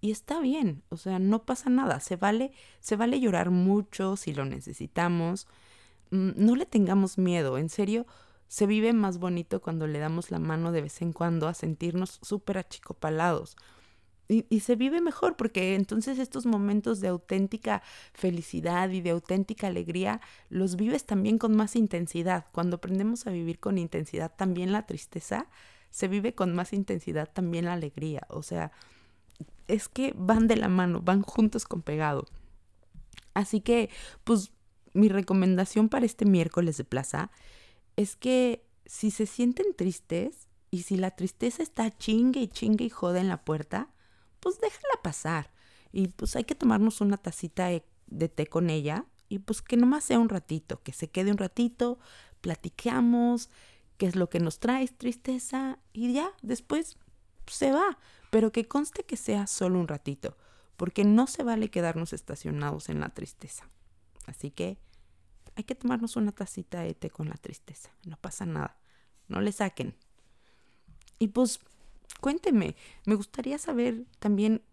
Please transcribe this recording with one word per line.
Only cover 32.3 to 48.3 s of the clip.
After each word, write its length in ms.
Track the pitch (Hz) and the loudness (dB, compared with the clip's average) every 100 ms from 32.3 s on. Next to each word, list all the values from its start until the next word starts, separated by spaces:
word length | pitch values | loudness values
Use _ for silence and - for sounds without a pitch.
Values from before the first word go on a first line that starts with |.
| - - - _ _ - - - - - | -14 -20 -20 _ _ -20 -20 -20 -20 -6
Así 280 | - 196 220 | -2 0 -2
que, 280 | 208 233 220 - - - | 2 2 2 -6 -18 -16
pues, 280 | - 226 196 - _ _ _ | 2 2 2 -14 _ _ _
mi 160 | - 214 | 6 6
recomendación 800 | 196 185 190 185 185 196 - 220 | 6 2 4 4 4 2 4 2
para 160 | 277 233 | 4 0
este 200 | - 208 | 4 6
miércoles 520 | 185 165 - 175 156 | 6 4 2 0 0
de 60 | |
plaza 480 | - 127 135 143 175 - - - - - _ - | -4 -4 -2 -4 -6 -8 -20 -20 -20 -20 _ -2
es 200 | 208 - | -2 -2
que 480 | 254 254 247 233 _ _ - | 2 4 4 0 _ _ -18
si 260 | - 214 | -2 -2
se 140 | - 214 | 0 -4
sienten 480 | - 240 254 403 - | 2 0 2 -2 0
tristes 720 | 185 175 _ 170 220 - - _ _ | -2 -2 _ -4 -4 -8 -20 _ _
y 140 | 180 | -8
si 140 | 175 190 | -2 0
la 140 | 185 | 0
tristeza 520 | - 185 - 240 240 | -2 -6 -2 -4 -2
está 260 | 320 - 226 - | -8 -2 -4 -2
chingue 440 | - 220 247 262 | 0 4 4 2
y 60 | 226 | -2
chingue 380 | - 226 214 240 | -2 0 2 0
y 40 | |
jode 300 | - 180 180 | -2 0 0
en 80 | 190 | 0
la 160 | 175 | -2
puerta, 460 | - 156 147 185 269 _ _ _ _ _ | -4 -4 -4 -6 -6 _ _ _ _ _
pues 220 | 359 381 | -6 -2
déjala 400 | 440 - 571 523 | -4 -4 -4 -2
pasar. 480 | 180 147 156 165 143 _ _ - _ | -2 -6 -4 -4 -6 _ _ -20 _
Y, 160 | - 190 | -2 -2
pues, 280 | - 214 247 | -2 -4 -2
hay 100 | 233 | -4
que 100 | - | 0
tomarnos 460 | 254 220 220 - | 2 4 4 2
una 160 | 202 202 | 0 0
tacita 500 | - - 170 - 180 | -4 -8 -10 -4 -2
de, 160 | 170 - _ - | -2 -6 _ -16
de 220 | - | -4
té 180 | 160 | -4